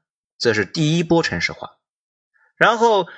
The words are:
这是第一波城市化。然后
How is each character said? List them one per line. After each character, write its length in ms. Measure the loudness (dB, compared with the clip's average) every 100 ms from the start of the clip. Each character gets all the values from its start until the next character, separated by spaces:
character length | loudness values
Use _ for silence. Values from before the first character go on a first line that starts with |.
| _ _ _ -4
这 160 | 0
是 100 | 0
第 340 | -2 -2 0 0
一 60 |
波 180 | 2 0
城 200 | 0 -4
市 100 | -6
化。 260 | -8 -16 _ _ _ _ _ _ _ _ 0
然 220 | 2 2
后 300 | 2 2 -2